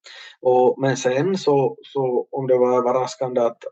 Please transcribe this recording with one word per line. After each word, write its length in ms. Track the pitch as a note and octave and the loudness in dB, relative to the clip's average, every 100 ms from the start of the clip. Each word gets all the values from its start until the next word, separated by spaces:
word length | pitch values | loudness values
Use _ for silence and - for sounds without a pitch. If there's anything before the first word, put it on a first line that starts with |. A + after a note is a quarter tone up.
| - - - - | -20 -20 -20 -4
Och, 380 | B2+ B2+ B2+ - | 2 4 4 2
men 160 | C3+ B2+ | -2 -2
sen 420 | B2+ C3 F3 F#3+ | -2 0 -2 -2
så, 380 | - C#3 B2 - | 0 2 0 -6
så 460 | - C#3 C3 B2 - | -10 -4 -2 -2 -4
om 160 | C#3 C3 | -6 0
det 120 | B2+ | 2
var 200 | B2 B2+ | 4 2
överraskande 640 | A#2+ B2+ B2+ - B2+ B2 | 0 -2 -4 -6 -4 -2
att, 240 | A#2 - - | -2 -4 -16